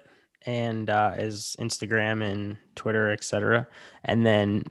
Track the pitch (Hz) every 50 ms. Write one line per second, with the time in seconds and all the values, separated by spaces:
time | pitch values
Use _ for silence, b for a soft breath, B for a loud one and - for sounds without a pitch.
0 | - b b b b b b _ - - 123 120 117 117 113 110 110 104 104 107
1 | 107 104 90 - 104 110 107 104 110 - - - 117 117 - - - 101 113 110
2 | 107 107 110 110 107 104 98 101 101 101 104 107 _ _ - - - 117 110 110
3 | 110 104 104 107 - - - 104 104 110 113 117 123 - B B B B B B
4 | B - - 113 113 113 107 107 104 101 101 104 - -